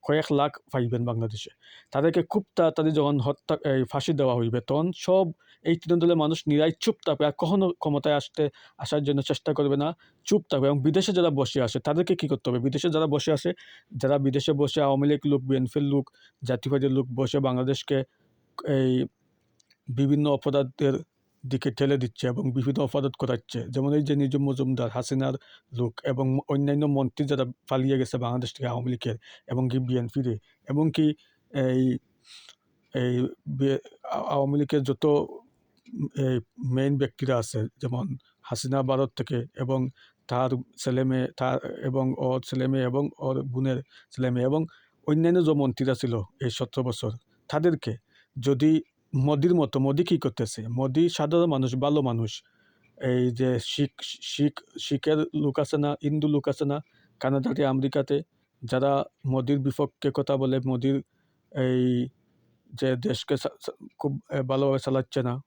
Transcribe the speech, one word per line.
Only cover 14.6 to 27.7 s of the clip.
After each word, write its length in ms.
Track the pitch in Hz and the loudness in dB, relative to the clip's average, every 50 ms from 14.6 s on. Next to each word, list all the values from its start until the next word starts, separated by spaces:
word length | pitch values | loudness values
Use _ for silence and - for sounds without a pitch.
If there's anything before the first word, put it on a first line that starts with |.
বসে 160 | 147 131 - 156 147 | 0 0 2 2 2
আওয়ামী 200 | 139 139 135 139 147 | 2 4 4 4 2
লীগ 120 | 147 139 - 147 | 2 2 2 2
লোক, 100 | 143 139 131 131 | 0 2 2 0
বিএনপির 380 | 135 131 127 120 - 151 147 143 | 0 0 0 0 0 -2 0 2
লোক, 120 | 139 139 139 - _ _ _ _ _ _ - 120 | 0 0 0 -2 _ _ _ _ _ _ -4 -4
জাতীয় 220 | 127 117 - 135 | -4 -2 -2 0
পার্টির 200 | 139 139 131 139 131 | 0 2 2 2 2
লোক 100 | 135 131 127 120 123 | 2 0 -2 -2 -2
বসে 200 | 135 123 - 143 135 131 | -2 0 0 0 0 2
বাংলাদেশকে 480 | 127 127 127 131 139 - - - 143 135 135 _ _ _ _ _ _ _ _ _ _ - - - 139 | 0 0 0 0 -2 -4 -2 -2 -2 -2 -2 _ _ _ _ _ _ _ _ _ _ -10 -4 -2 0
এই 160 | 135 131 127 127 127 - - _ _ _ _ _ _ _ _ _ _ _ _ _ _ _ - | 2 2 2 2 0 0 -2 _ _ _ _ _ _ _ _ _ _ _ _ _ _ _ -8
বিভিন্ন 380 | 123 120 139 135 147 147 147 147 143 | -2 0 2 2 4 2 4 2 2
অপরাধের 600 | 135 - 147 139 143 139 127 - - 151 135 135 - - _ _ _ _ _ _ _ - | 2 0 0 2 2 0 0 -2 0 0 0 0 0 -4 _ _ _ _ _ _ _ -8
দিকে 240 | 131 131 131 - 143 113 - | -4 -4 -2 -2 -4 0 0
ঠেলে 180 | 139 139 143 135 | 2 2 2 2
দিচ্ছে 220 | 123 117 - - - 127 | 0 -4 -6 -4 -4 -2
এবং 120 | 123 156 202 131 120 | -2 -2 -2 -2 -2
বিভিন্ন 220 | 135 120 135 135 151 147 123 | 0 0 0 0 0 -2 0
অপরাধ 260 | - 147 135 139 127 _ | 0 -2 -2 -2 -4 _
করাচ্ছে, 360 | - 123 123 117 _ - - 120 117 - 123 | -2 -2 -2 -4 _ -8 -8 -8 -8 -4 -4
যেমন 160 | 131 135 143 147 151 | -2 0 2 2 2
এই 60 | 147 139 | 2 2
যে 60 | 147 143 | 2 2
নিজুম 200 | 143 135 131 139 139 139 | 2 0 2 0 0 0
মজুমদার, 420 | 135 127 135 131 131 120 120 113 107 | 0 0 0 0 0 -2 -2 -2 -2
হাসিনার 380 | 123 127 - 135 131 135 135 127 135 _ - - - _ _ - 117 | -4 -4 -2 -2 -2 0 -2 -2 -4 _ -14 -20 -20 _ _ -4 -2
লোক, 140 | 123 117 - - - - | -2 -2 -4 -6 -4 -4
এবং 160 | 131 123 139 131 131 135 - - | -2 0 0 0 0 -2 0 0
অন্যান্য 320 | 147 139 143 143 143 143 151 147 143 135 | -2 0 2 2 2 2 2 2 2 2
মন্ত্রী 240 | 135 127 _ - 147 135 | 0 0 _ -4 -2 0
যারা 140 | 147 131 131 127 123 _ _ - | 0 0 -2 -4 -4 _ _ -2